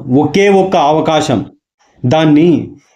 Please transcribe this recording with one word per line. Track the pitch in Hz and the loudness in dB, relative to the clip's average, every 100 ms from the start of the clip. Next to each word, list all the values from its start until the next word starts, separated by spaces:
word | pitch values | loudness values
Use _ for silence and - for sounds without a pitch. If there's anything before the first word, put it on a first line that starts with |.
| - 127 | -4 -2
ఒకే | 147 190 202 | 0 0 2
ఒక్క | 196 185 185 | 2 0 0
అవకాశం, | 147 156 156 156 147 131 - _ _ _ _ _ 123 | 0 0 0 -2 -2 -4 -6 _ _ _ _ _ -2
దాన్ని | 156 160 147 170 143 113 - _ | 0 2 2 2 0 -4 -16 _